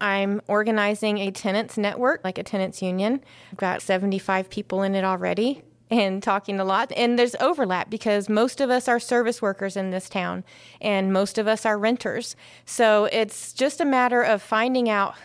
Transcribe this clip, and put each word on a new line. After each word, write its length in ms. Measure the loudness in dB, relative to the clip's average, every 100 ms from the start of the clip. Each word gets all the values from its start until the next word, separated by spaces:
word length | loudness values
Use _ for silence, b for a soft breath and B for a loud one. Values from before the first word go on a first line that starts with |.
I'm 380 | 0 2 2 -2 0
organizing 720 | 0 2 2 2 0 0 0
a 140 | -2
tenants 480 | -4 -2 -2 -2 -2
network, 440 | -2 0 0 0
like 140 | -4 -6
a 60 |
tenants 360 | -6 -4 -4 -4
union. 440 | -4 -2 0 -2 B B B
I've 60 | -6
got 240 | -4 -2
seventy-five 680 | -2 0 0 -2 0 -2 -2
people 320 | -8 -4 -2
in 100 | 0
it 100 | 0
already 600 | 0 -2 -2 0 -2 -2 -10 _ _
and 300 | 0 0 0
talking 380 | 0 -2 -2 -4
a 40 |
lot. 280 | 0 0 0 0
And 220 | 2 4
there's 160 | 2 2
overlap 500 | 0 2 0 0 -4
because 400 | -4 0 0 2
most 320 | 2 2 0
of 80 | 0
us 180 | 2 2
are 120 | 0
service 420 | 2 0 2 0
workers 340 | -2 -2 -4 -4
in 140 | -4
this 180 | -4 -4
town 360 | -4 -4 -6 B B B B
and 320 | 0 2 2
most 280 | 2 2 0
of 80 | 0
us 180 | 0 0
are 140 | 0
renters. 560 | 0 0 -2 -6 -8 B B B
So 420 | -8 2 4 6 4
it's 480 | 0 -2 -4 -12
just 280 | -2 -2 0
a 40 | 2
matter 360 | 2 4 4
of 220 | 4 2
finding 440 | 0 0 2 2 2
out 280 | 2 0 -4